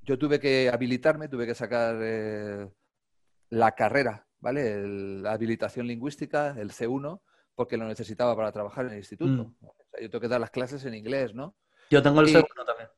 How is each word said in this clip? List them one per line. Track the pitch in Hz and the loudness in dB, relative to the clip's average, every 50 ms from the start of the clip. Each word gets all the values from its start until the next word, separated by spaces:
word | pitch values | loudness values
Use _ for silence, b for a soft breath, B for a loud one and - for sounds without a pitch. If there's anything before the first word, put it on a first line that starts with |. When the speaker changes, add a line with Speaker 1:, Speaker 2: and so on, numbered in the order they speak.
Speaker 1:
yo | - - 139 | -2 -2 -2
tuve | 127 147 147 147 143 | 0 0 0 0 2
que | 143 143 135 131 131 123 123 | 2 2 2 4 4 2 2
habilitarme, | 117 127 123 127 123 - 160 156 151 156 | 2 0 0 -2 2 2 2 2 2 -4
tuve | 147 135 123 120 | -8 -6 -6 -4
que | 113 120 | -4 -4
sacar, | - 127 104 120 120 117 113 113 110 | -6 -6 -4 0 0 0 0 -2 -4
eh, | 110 110 113 110 107 107 107 107 104 104 101 101 101 98 - _ _ _ _ _ _ _ _ _ _ _ _ _ _ _ | -4 -4 -4 -4 -4 -6 -6 -6 -8 -8 -8 -10 -12 -14 -16 _ _ _ _ _ _ _ _ _ _ _ _ _ _ _
la | 117 113 113 110 - | 2 4 4 4 4
carrera, | - 117 107 - 139 139 120 107 110 _ _ _ _ | 2 -2 2 2 2 0 0 -4 -6 _ _ _ _
¿vale? | - 117 131 147 139 113 104 | -6 -4 -4 -2 -2 -2 -2
El, | 101 101 101 101 98 98 98 98 95 95 | -4 -6 -6 -6 -8 -8 -8 -8 -8 -6
la | 104 110 | -4 -4
habilitación | 110 117 113 113 110 110 104 - 120 120 | -2 -2 -2 -2 -2 -4 -6 -6 -6 -6
lingüística, | 120 120 117 120 147 147 - 151 139 - 147 147 147 143 | -6 -6 -6 -8 -10 -8 -8 -10 -4 -2 -2 -2 -2 -6
el | 120 104 101 | -8 -10 -12
C | 95 - 120 | -8 -6 -4
uno, | 117 127 139 139 147 170 202 _ _ _ _ _ _ _ | -4 -4 -4 -6 -8 -12 -12 _ _ _ _ _ _ _
porque | - 123 - - | -6 -4 -2 -2
lo | 113 113 | -6 -4
necesitaba | 110 110 - 117 98 110 - 120 123 117 | -6 -8 -10 -10 -12 -4 0 0 0 2
para | 107 110 107 | 0 -2 -4
trabajar | 104 107 104 101 - - 127 | -4 -6 -8 -8 -6 -6 -8
en | 127 110 | -8 -8
el | 104 | -12
instituto. | 98 - 107 - - 135 135 127 117 | -14 -16 -10 -4 0 0 0 0 -2
Speaker 2:
Mm. | 117 - _ - | -6 -12 _ -20
Speaker 1:
O | - _ _ _ _ | -20 _ _ _ _
sea, | - - | -14 -14
yo | 113 113 | -12 -10
tengo | - 120 | -8 -6
que | 107 | -4
dar | 117 120 123 | -2 -2 -2
las | 113 113 | -2 -2
clases | - 123 127 123 143 143 135 | -4 -6 -6 -6 -8 -10 -10
en | 135 113 | -10 -10
inglés, | 110 107 110 135 139 131 117 104 | -10 -8 -4 -4 -2 -2 -4 -6
¿no? | 120 139 175 _ _ _ _ _ _ _ _ | -12 -14 -14 _ _ _ _ _ _ _ _
Speaker 2:
Yo | 147 143 | 6 8
tengo | 131 143 143 156 | 8 8 8 8
el | 156 156 | 8 10
Speaker 1:
Y | 156 | 10
Speaker 2:
C | |
uno | 165 156 156 - - 127 | 8 8 8 2 -10 -6
también. | - 113 110 113 - _ | -6 -6 -6 -8 -18 _